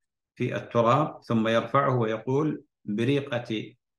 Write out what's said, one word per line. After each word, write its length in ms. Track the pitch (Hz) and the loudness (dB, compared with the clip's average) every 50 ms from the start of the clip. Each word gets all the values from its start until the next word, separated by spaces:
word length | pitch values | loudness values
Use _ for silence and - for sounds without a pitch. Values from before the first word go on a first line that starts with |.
| _ _ _ _ _ _ _ | _ _ _ _ _ _ _
في 200 | - 123 123 127 | -6 -4 -4 -4
التراب 640 | 123 - - - 120 110 117 127 147 151 156 - - - | -6 -6 -2 0 2 4 4 4 2 2 -2 -4 -8 -4
ثم 240 | - 117 113 107 | -2 0 2 2
يرفعه 500 | 113 113 113 - - - 139 139 139 127 | 2 2 0 0 0 0 2 2 2 2
ويقول: 640 | 123 110 110 110 107 - 131 131 143 156 151 - - - _ _ _ - | 2 2 0 -2 -4 -2 -2 0 0 0 0 -2 -4 -10 _ _ _ -8
"بريقة"، 920 | 107 104 110 117 123 143 139 - - 120 117 - - 110 107 120 - - _ _ _ _ | -6 -2 0 2 2 2 0 0 -2 -4 -6 -4 -4 -6 -6 -6 -8 -14 _ _ _ _